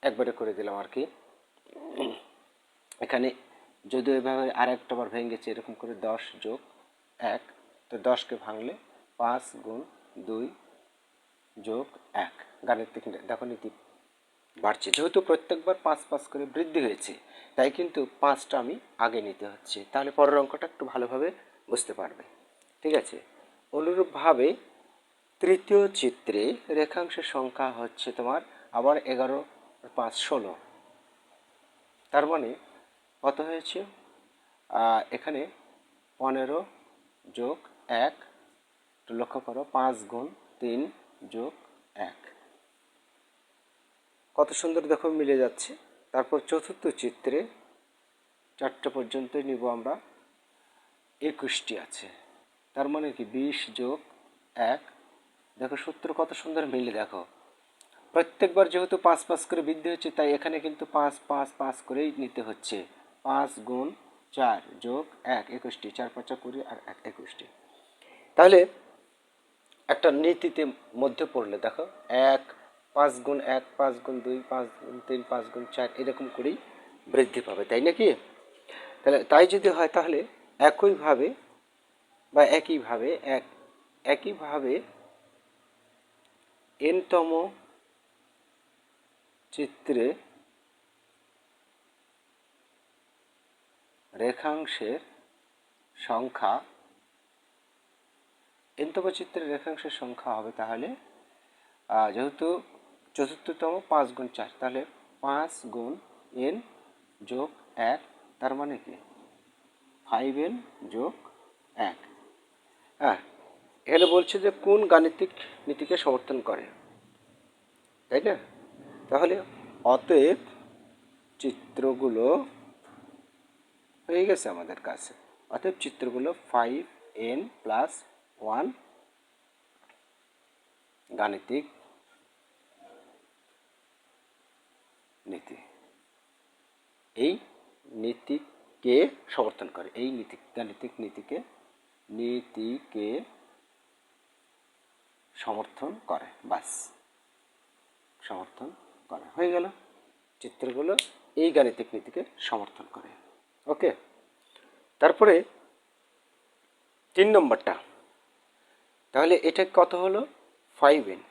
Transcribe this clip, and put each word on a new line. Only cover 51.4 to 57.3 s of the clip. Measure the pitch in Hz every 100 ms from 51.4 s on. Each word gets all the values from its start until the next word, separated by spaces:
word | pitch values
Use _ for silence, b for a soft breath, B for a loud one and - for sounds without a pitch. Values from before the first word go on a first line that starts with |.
| 131 - - 107 87
আছে। | - 98 - - - _ _ _ -
তার | 139
মানে | 151 151 127
কি | 113 123
বিশ | 139 143 - 110
যোগ | 123 151 - - _ _ _ - 135
এক, | 139 - - _ _ _ _ _ _
দেখো | 127 139 -
সূত্র | 151 160 156
কত | 160 -
সুন্দর | 165 160 151
মিলে | 127 120 107
দেখো। | 107 98 87